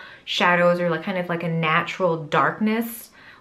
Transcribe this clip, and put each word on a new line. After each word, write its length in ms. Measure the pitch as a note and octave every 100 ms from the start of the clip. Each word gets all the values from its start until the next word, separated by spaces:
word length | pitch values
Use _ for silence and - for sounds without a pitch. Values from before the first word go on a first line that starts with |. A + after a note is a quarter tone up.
| - - -
shadows 520 | - F#3 F3 F3 F3
or, 120 | F3
like, 120 | D#3+
kind 140 | G3+ F#3
of 140 | F3+
like 120 | E3+
a 60 | E3+
natural 760 | E3 D#3+ E3 - - F3+ E3
darkness 880 | D3 D#3+ C#3 - G#3+ A3 A3+ - - - - -